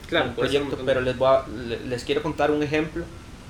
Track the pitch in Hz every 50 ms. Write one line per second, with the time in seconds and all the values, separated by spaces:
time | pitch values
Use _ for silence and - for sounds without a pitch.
0 | - - 165 160 135 123 117 - 135 131 139 143 143 135 151 131 131 135 131 127
1 | 127 127 123 117 131 131 135 131 - - 107 120 123 117 113 - - 131 123 117
2 | - - 139 151 160 156 143 - 143 147 151 151 151 135 156 156 160 165 - 170
3 | 165 - - - - - - - -